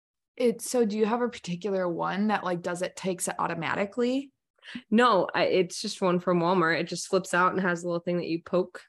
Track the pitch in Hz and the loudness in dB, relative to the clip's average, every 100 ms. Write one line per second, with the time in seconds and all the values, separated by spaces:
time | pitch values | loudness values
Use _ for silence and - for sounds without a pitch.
0 | _ _ _ - 247 226 - 254 220 214 | _ _ _ 0 0 0 -2 0 2 2
1 | 214 240 240 - - 175 208 190 180 170 | 2 2 -2 -4 -8 -6 -2 0 0 -2
2 | 165 185 214 202 185 175 180 175 175 - | -2 0 0 0 0 -2 -4 -4 -6 -4
3 | 190 180 - - 170 165 147 - 202 - | -6 -4 -4 -2 -4 -2 -2 -2 -2 -2
4 | 240 269 277 _ _ _ - 240 - 220 | 0 -2 -4 _ _ _ -16 -16 0 4
5 | 247 190 - - - 180 180 - 208 - | 6 4 2 2 2 4 2 -4 -8 -2
6 | 185 175 185 175 170 185 160 156 175 175 | 0 2 2 2 4 4 2 0 -2 -6
7 | - 190 185 175 180 190 190 170 175 170 | -2 -2 0 2 2 2 0 -2 -4 -4
8 | 175 175 - 165 - 180 185 - | -2 -2 -2 -6 -2 -2 -2 -8